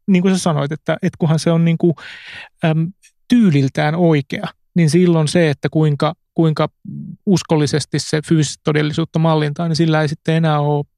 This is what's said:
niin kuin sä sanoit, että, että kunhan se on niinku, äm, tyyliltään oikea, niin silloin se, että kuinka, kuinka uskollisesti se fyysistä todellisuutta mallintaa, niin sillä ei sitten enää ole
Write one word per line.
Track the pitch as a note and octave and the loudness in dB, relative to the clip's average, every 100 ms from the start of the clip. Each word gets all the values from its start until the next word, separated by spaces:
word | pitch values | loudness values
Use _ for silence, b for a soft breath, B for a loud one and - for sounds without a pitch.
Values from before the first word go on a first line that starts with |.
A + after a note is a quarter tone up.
| - | 0
niin | F#3 | 2
kuin | F#3+ | 2
sä | F#3 | 0
sanoit, | F3+ D3 C#3+ | 0 -2 -4
että, | D3+ - D#3+ | -6 -6 -4
että | F3 - | -4 -2
kunhan | D#3+ D#3+ | -2 0
se | E3+ | 0
on | E3 E3 | 2 2
niinku, | E3 F3 D3+ B B B B B _ E3 | 2 0 -2 B B B B B _ -2
äm, | D#3+ E3 - _ _ _ | 0 -4 -8 _ _ _
tyyliltään | B3 G3+ C#3+ C#3 - D3+ E3 | 4 4 4 0 0 -2 0
oikea, | E3+ D3+ C3+ - - - _ F3 | 2 2 -2 -8 -10 -14 _ 0
niin | D#3+ | 2
silloin | E3 F3+ E3 D3+ | 4 4 2 0
se, | F3+ D#3+ | 2 0
että | C#3 D3 | 0 -2
kuinka, | D#3+ D#3 C#3+ D3+ - _ | 0 0 0 -2 -4 _
kuinka | - E3 D3+ D3+ - - C#3+ D3+ E3+ - | 0 0 0 -4 -6 -16 -16 -16 -8 0
uskollisesti | F3+ - D#3 D3 D3+ - D3 | 0 2 0 0 -2 -4 -8
se | - D#3 - | -4 -6 0
fyysistä | D#3+ C#3+ - | 0 0 -4
todellisuutta | - D3+ D3+ D#3 D#3+ E3 | -2 -2 -2 -4 -4 0
mallintaa, | D#3+ D#3 D3 C#3+ E3+ | 0 0 -2 -4 -4
niin | D3+ | 0
sillä | E3 D#3 | 0 2
ei | D3+ | 0
sitten | D#3+ - D#3+ | -4 -2 0
enää | E3 D3+ | 0 0
ole | D3 D3 C#3+ | 0 -2 -6